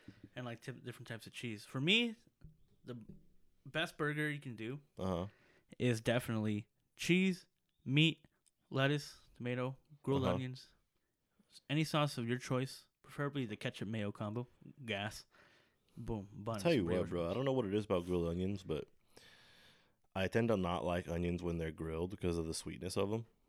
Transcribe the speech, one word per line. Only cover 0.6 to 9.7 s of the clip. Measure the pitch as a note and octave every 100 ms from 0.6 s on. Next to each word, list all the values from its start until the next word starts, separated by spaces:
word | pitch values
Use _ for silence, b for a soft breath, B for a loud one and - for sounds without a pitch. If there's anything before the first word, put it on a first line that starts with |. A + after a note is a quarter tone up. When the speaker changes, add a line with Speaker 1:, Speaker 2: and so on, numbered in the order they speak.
Speaker 1:
tip-, | - A#2+
different | A#2+ - B2
types | A2+ -
of |
cheese. | - A#2+ G#2+
For | - C3
me, | D3 A3 A#3 A3 _ _ - - - _
the | - A#2+ G#2+ - - - - _ -
best | D#3 F3 -
burger | D3 D3 D3+
you | D3
can | C#3 A2
do | A2 C#3+ C#3+ -
Speaker 2:
Uh-huh. | F#2 F2 G2 b b b b -
Speaker 1:
is | B2 A2+
definitely | A2+ A#2+ - A2 G#2+ G#2 - _ _ -
cheese, | - F3+ F#3+ F3 - _ _ _
meat, | - C#3 D#3+ - - _ _ _ _
lettuce, | C3+ C3+ D3 - - - -
tomato, | B2 B2 B2+